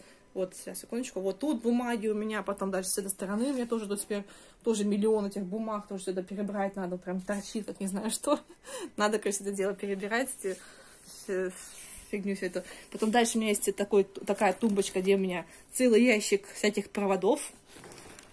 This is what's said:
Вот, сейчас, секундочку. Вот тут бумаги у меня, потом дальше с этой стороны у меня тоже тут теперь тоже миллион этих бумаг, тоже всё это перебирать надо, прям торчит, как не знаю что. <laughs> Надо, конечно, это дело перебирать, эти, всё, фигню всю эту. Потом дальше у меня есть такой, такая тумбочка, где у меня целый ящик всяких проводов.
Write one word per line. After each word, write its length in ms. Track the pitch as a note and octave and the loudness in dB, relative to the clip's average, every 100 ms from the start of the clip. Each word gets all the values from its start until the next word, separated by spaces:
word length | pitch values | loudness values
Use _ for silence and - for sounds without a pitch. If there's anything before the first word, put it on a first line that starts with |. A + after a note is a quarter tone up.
| - - _ | -8 -20 _
Вот, 220 | F#3+ F#3 - | -4 -4 -6
сейчас, 240 | - F#3 | -10 -10
секундочку. 400 | - A#3 B3 F#3+ | -6 -6 -6 -4
Вот 200 | F#3+ F#3+ | -2 0
тут 220 | D4 A#3+ | -2 0
бумаги 460 | A3+ A#3+ A#3+ A#3 G#3+ | 2 2 2 0 0
у 80 | G#3 | 0
меня, 260 | G#3+ G#3+ | -2 -2
потом 300 | F#3+ G3+ G3 | -4 -2 -2
дальше 180 | F#3+ F#3+ | 0 0
с 80 | - | -2
этой 120 | G3 | -2
стороны 400 | - F#3+ G#3 C4 | -4 -4 0 0
у 20 | |
меня 120 | C4 A#3 | 0 -2
тоже 200 | A#3 G3+ | -2 -2
тут 140 | G3+ | -4
теперь 220 | - G#3 G3+ - - - | -2 -4 -6 -14 -20 -4
тоже 220 | A#3+ G#3+ G#3 | 0 2 2
миллион 400 | G3+ A3 G#3+ G3+ | 4 4 4 2
этих 180 | G3+ | -4
бумаг, 440 | F3+ G#3+ A3 G#3 G#3 | -4 -4 -4 -4 -6
тоже 140 | G3 | -6
всё 80 | F#3 | -4
это 120 | F#3 | -4
перебирать 540 | F#3 G3+ G3+ G3+ G3 G3 | -4 -4 -4 -2 -2 -2
надо, 200 | F#3 F3+ | -4 -6
прям 220 | F#3 F#3 | -4 -4
торчит, 440 | F#3 G3+ - A3+ G3+ | -4 -4 -4 -6 -6
как 160 | - | -6
не 60 | G3 | -4
знаю 220 | G3 G#3+ | -2 -2
что. 280 | - - D4 - - - | -2 0 0 -2 -20 -14
<laughs> 300 | C5 E4+ - | -10 -8 0
Надо, 220 | G#3 G#3+ | 2 2
конечно, 240 | G#3 G3+ | 0 -2
это 80 | G3+ | -2
дело 220 | G3 F#3+ | -2 -2
перебирать, 560 | G3 G3+ G3 G3+ A#3 C4 - | -2 -4 -4 -2 0 -2 -4
эти, 160 | G3 F#3 - - - - - | -6 -6 -10 -20 -20 -20 -20
всё, 460 | - - F#3 F#3 F#3 - - - - - | -14 -4 -2 -2 -6 -12 -16 -16 -16 -8
фигню 240 | G#3 G3 G3 | -4 -4 -4
всю 80 | F#3 | -4
эту. 180 | F3+ - - - | -6 -8 -12 -14
Потом 180 | - A3 | -2 4
дальше 260 | A#3 A3+ A3+ | 4 4 4
у 40 | |
меня 80 | A3 | 2
есть 260 | G#3 - G3 | 2 2 0
такой, 300 | G3+ G3+ G3 | 4 4 4
такая 480 | - - G3 G#3 | -2 -2 2 4
тумбочка, 480 | F#3 A3+ G3+ G3 F#3+ | 4 2 2 2 2
где 140 | F#3 G3 | 4 4
у 40 | |
меня 260 | F#3+ F3 - - - | 2 -2 -6 -16 -8
целый 280 | - B3+ A3 | 2 6 8
ящик 440 | B3 G#3+ - G3+ - - | 8 6 4 0 0 0
всяких 340 | G#3+ G#3 G3+ | 0 0 -2
проводов. 500 | - G3+ F#3+ F#3+ D4 - - - - - - - - - | -2 2 4 4 2 0 -14 -20 -20 -18 -18 -18 -20 -8